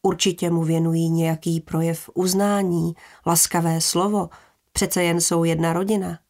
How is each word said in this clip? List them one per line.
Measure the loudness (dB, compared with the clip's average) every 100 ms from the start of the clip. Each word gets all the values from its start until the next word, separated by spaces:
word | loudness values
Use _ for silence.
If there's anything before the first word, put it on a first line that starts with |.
Určitě | 0 0 -2 0 -2
mu | 0
věnují | 2 2 2 0 0
nějaký | 0 0 -2 -2 -4
projev | -2 -2 -2 -4 -6
uznání, | -2 0 2 2 0 0 0 -2 -6 -18 -8 0
laskavé | 2 2 0 0 0
slovo, | 0 0 0 0 -4 -10 _ _ _
přece | -4 -2 0
jen | 2 2
jsou | 2 2
jedna | 2 2 0
rodina. | 0 0 0 -2 -8